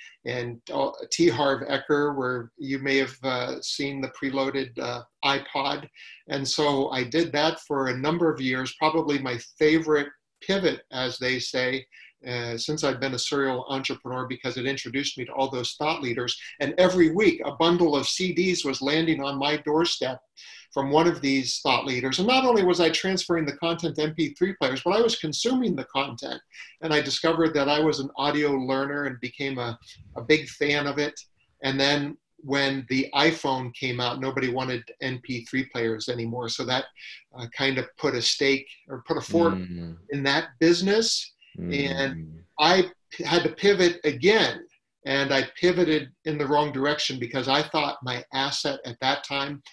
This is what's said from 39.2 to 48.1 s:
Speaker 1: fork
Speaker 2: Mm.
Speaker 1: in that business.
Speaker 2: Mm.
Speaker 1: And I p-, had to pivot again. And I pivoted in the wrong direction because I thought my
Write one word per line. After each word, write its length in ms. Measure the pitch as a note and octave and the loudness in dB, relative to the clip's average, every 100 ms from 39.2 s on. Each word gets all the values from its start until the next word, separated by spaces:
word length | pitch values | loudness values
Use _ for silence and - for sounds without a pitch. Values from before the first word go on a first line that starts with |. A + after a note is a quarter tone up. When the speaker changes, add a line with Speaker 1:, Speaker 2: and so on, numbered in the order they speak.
Speaker 1:
fork 320 | D#3+ E3 E3 F#3 | 0 2 4 2
Speaker 2:
Mm. 420 | F3+ F3 E3+ E2 - | -4 -8 -10 -12 -8
Speaker 1:
in 140 | C#3+ | -2
that 260 | C#3 D3 E3 - | 2 0 -2 2
business. 720 | E3 F3 F#3+ G#3+ A3+ - - _ _ - | 4 4 4 2 2 -2 -6 _ _ -10
Speaker 2:
Mm. 340 | F2 C#3 C#3 C3+ | -4 -2 -2 -2
Speaker 1:
And 440 | C3+ D#2+ D#2+ D#2+ - - | -2 -4 -12 -16 -14 2
I 300 | D#3 F#3+ F3+ - _ | 6 6 4 -4 _
p-, 120 | - | -10
had 200 | E3+ E3+ | 0 2
to 60 | E3 | 2
pivot 520 | - G3+ F#3+ F3 E3+ | 2 4 6 4 4
again. 600 | D3+ B2+ F3 A3 C#3 G#2+ - _ _ _ C#3+ | -2 2 4 4 2 -2 -14 _ _ _ -2
And 260 | C#3 C#3 | 0 2
I 160 | C#3 B2+ - | 0 0 2
pivoted 480 | F3 F3+ E3 D#3 C3 _ D#3 | 2 4 4 2 -2 _ -6
in 120 | D3 | -4
the 80 | C#3 | 2
wrong 240 | D3 D3 | 2 2
direction 460 | C3 C#3+ D3 - C3 | 0 0 0 -4 -4
because 280 | A#2+ C3+ B2+ | -4 -4 2
I 140 | C#3 | 0
thought 380 | D#3 D#3+ C#3+ - | 2 -2 -2 -4
my 220 | B2+ | -8